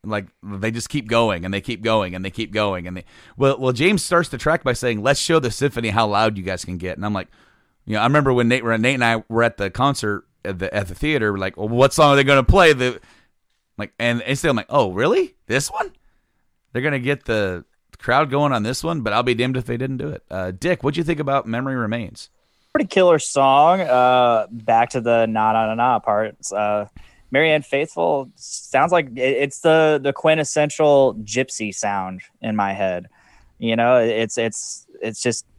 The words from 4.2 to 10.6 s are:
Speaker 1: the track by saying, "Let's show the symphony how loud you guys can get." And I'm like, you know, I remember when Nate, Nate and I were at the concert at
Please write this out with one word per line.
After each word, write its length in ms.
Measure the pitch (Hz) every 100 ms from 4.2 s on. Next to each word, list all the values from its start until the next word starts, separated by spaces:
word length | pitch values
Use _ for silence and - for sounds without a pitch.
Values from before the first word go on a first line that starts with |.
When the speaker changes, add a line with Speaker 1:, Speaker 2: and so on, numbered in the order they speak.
| 175
Speaker 1:
the 100 | 123
track 240 | 151 165
by 100 | 135
saying, 300 | 120 127 107
"Let's 180 | 113 139
show 200 | - 165
the 100 | 127
symphony 380 | - 139 120 113
how 180 | 101 110
loud 320 | 101 110 104
you 60 |
guys 200 | 90 92
can 140 | - 90
get." 180 | 90 -
And 80 |
I'm 80 | 104
like, 160 | 98 - _ _ _ _ _
you 100 | -
know, 60 | 107
I 40 |
remember 280 | 117 147 135
when 160 | 123 117
Nate, 160 | 127
Nate 300 | 117 113 120
and 100 | 135
I 200 | 120 113 -
were 140 | 113
at 140 | 117 -
the 140 | 98
concert 540 | 101 135 139 107 101 _ _
at 160 | - 92